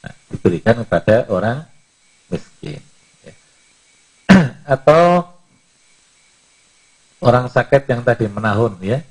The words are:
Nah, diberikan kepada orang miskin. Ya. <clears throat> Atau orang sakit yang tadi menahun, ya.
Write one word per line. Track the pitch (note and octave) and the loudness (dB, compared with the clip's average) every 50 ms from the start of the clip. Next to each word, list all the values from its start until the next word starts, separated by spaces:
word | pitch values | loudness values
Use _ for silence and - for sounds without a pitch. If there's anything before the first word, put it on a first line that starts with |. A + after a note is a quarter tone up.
Nah, | - - - _ _ _ | -18 -20 -20 _ _ _
diberikan | - - - F2+ F2 D#2+ - A2 A2+ A#2+ A2+ | -16 -4 -4 -4 -4 -2 0 -2 -2 -2 -2
kepada | - - E2+ - - G#2+ A#2 - - | -4 -4 -2 2 2 2 2 0 -2
orang | G#2 F2+ F#2 A2+ B2 C#3+ D#3+ - - _ _ _ _ _ _ _ _ _ _ _ | -4 -4 -2 -4 -6 -6 -10 -16 -20 _ _ _ _ _ _ _ _ _ _ _
miskin. | F3 - - - _ _ - D3+ D3 - - _ _ _ _ _ _ _ | -10 -10 -10 -14 _ _ -16 -16 -16 -16 -20 _ _ _ _ _ _ _
Ya. | _ - - _ _ _ _ _ _ _ _ _ _ _ _ _ _ _ _ _ _ - | _ -20 -20 _ _ _ _ _ _ _ _ _ _ _ _ _ _ _ _ _ _ 4
<clears throat> | F#3+ F#3+ E3 B2+ - - - - C#3 B2+ | 4 4 4 0 -4 -12 -4 -4 -4 0
Atau | - - D3+ E3 E3+ F3 F3 F3 E3+ - - _ _ _ _ _ _ _ _ _ _ _ _ _ _ _ _ _ _ _ _ _ _ _ _ _ _ _ _ _ _ _ _ _ _ _ _ _ | 4 4 4 6 6 4 2 0 -2 -4 -14 _ _ _ _ _ _ _ _ _ _ _ _ _ _ _ _ _ _ _ _ _ _ _ _ _ _ _ _ _ _ _ _ _ _ _ _ _
orang | - B2 A#2 B2 B2+ B2 | 0 2 2 2 0 0
sakit | - B2+ A#2+ - - C#3 C3+ | -2 -2 0 2 0 0 0
yang | - B2+ A#2+ | 0 -6 -2
tadi | A#2+ B2 A#2 - A2+ | 0 -2 0 0 -2
menahun, | G#2 G2+ G#2+ G#2+ G#2+ G2+ G#2 A#2 A2+ G2+ F2 | -6 -4 -4 -4 -2 0 0 0 -2 -2 -6
ya. | F#2 G2 A#2 D3 E3+ - | -6 -4 -4 -4 -6 -12